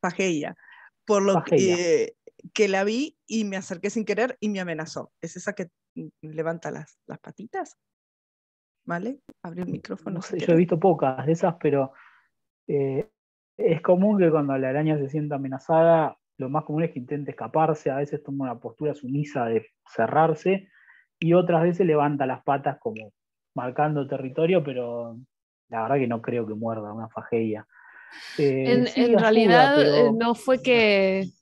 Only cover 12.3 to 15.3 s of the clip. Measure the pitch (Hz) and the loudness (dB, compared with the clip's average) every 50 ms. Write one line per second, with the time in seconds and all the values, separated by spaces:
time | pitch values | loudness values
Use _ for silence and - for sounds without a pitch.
12.3 | _ _ _ _ _ _ _ - 151 143 139 135 135 139 - _ _ _ _ _ | _ _ _ _ _ _ _ -4 -2 -2 -2 -2 -2 -4 -6 _ _ _ _ _
13.3 | _ _ _ _ _ - 214 208 165 151 - - 180 175 190 214 214 196 180 165 | _ _ _ _ _ -2 0 0 0 0 2 2 4 4 4 2 4 4 4 4
14.3 | 156 156 147 139 135 131 131 131 131 147 156 156 156 147 139 135 143 156 151 147 | 4 2 0 0 -2 -2 -2 -2 -2 0 0 0 0 0 -2 -4 -4 -6 -4 -4